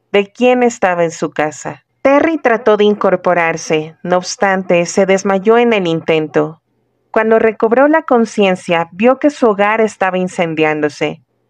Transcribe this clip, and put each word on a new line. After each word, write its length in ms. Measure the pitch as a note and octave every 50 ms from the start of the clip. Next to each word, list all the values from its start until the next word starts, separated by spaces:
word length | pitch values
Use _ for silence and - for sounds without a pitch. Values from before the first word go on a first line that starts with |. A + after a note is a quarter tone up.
| _ -
de 200 | - G3+ G3+ G3+
quién 300 | _ - A#3+ B3 B3+ B3
estaba 420 | A#3+ A#3 A#3+ - G3+ F#3 F3+ F3 E3+
en 60 | E3
su 220 | D#3+ - E3 D3
casa. 540 | - - D3 D3+ D3+ - - D#3 D3 - _ _ _ _ -
Terry 340 | C4+ C#4 D4 D4 E4 E4
trató 400 | D4+ - B3 A3+ G#3+ - A3 G#3+
de 60 | G3+ G#3
incorporarse, 1120 | G#3 G#3 G#3 - F#3+ F3+ F3+ - F3+ F3 F3 E3 E3 E3 E3 - - E3 D#3 D#3 D#3+ D#3+ _ -
no 140 | F3 F3+
obstante, 680 | F3+ F3+ - - - G#3 G3 F#3+ F#3+ F#3 F#3 F3+ E3+ F3
se 220 | E3+ - G3+ G3
desmayó 500 | F#3 F#3+ F#3+ - G3+ G3 G3 F#3 A3 A3+
en 160 | A#3+ A#3+ A#3 A3+
el 140 | G3+ F3+
intento. 760 | E3 E3 E3 D#3+ - D#3+ D#3 D#3 D#3 - D#3 D3+ D#3 D#3+ _ _ _ _ _ _ _ _ _ _ -
Cuando 300 | - A3+ A3 A3 A3+ A3
recobró 480 | A3+ A3+ G#3 - - A3 A#3+ B3+ C#4
la 160 | D4 D#4 D#4+ D4
conciencia, 840 | - B3+ A#3 A3+ A3 - G#3+ G3+ F#3+ F#3 F#3 - F3+ E3+ E3 E3+ E3+
vio 260 | F3 F3 A3+ B3 C4+
que 140 | C4 - D4
su 160 | C#4+ - B3+
hogar 340 | A3+ G3 G3 G3+ G#3 A3 A3
estaba 380 | A3 G#3 - - G3 F#3 F#3 F#3
incendiándose, 1040 | F3+ F3+ - - E3+ E3 D#3+ D3+ D#3 D#3 D3+ D3+ D3+ D3 C#3+ - D#3+ D3+ D#3+ - _ _ _ _ _